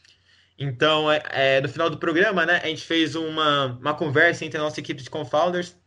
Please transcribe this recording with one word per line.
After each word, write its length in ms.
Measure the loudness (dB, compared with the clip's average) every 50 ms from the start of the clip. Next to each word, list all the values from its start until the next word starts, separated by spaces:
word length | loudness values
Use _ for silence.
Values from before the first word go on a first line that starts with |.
| _ _ _ _ _ _ _ _ _ _ _ -8
Então, 540 | -6 -6 -2 2 2 4 4 4 2 2 2
é, 100 | 0 0 -4 -2
é, 280 | 2 2 4 4 4
no 80 | 2 0
final 220 | -2 -2 -2 -2
do 80 | -2 -2
programa, 480 | -2 0 2 4 2 2 2 0 2
né, 160 | 2 2 0 0
a 20 |
gente 180 | -2 -6 -6 -6
fez 300 | -2 2 2 2 2 0
uma, 640 | -4 -6 -4 -2 0 2 2 2 2 0 -2 -4 -4
uma 140 | -4 -4 -2
conversa 520 | -2 -2 0 2 4 4 4 2 0 -6
entre 140 | -8 -6 -4
a 40 | -4
nossa 180 | -4 -4 -6
equipe 220 | -8 -8 -10 -10 -10
de 80 | -12
co-founders 680 | -10 -10 -8 -2 0 0 0 2 0 -2 -6 -8 -12 _ _